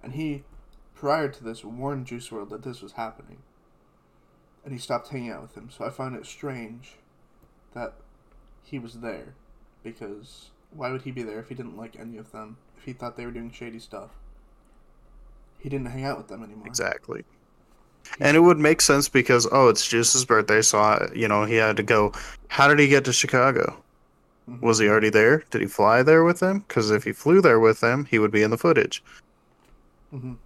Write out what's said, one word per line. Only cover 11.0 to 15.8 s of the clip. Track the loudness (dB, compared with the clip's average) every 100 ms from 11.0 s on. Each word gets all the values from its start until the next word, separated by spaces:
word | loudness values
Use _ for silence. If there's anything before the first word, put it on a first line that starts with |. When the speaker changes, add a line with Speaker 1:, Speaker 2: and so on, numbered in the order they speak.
Speaker 1:
he | -12
be | -12
there | -12 -12
if | -14
he |
didn't | -16 -16 -16
like | -20 -18
any | -20 -20
of | -20
them, | -20 -20 -20 _ _
if |
he | -18
thought | -14 -14 -14
they |
were | -14
doing | -14 -16
shady | -16 -18 -18
stuff? | -18 -18 -18 -20 -20 -20 _ _ _ _ _ _ _ -20 -20 -20 _ _
He | -10
didn't | -10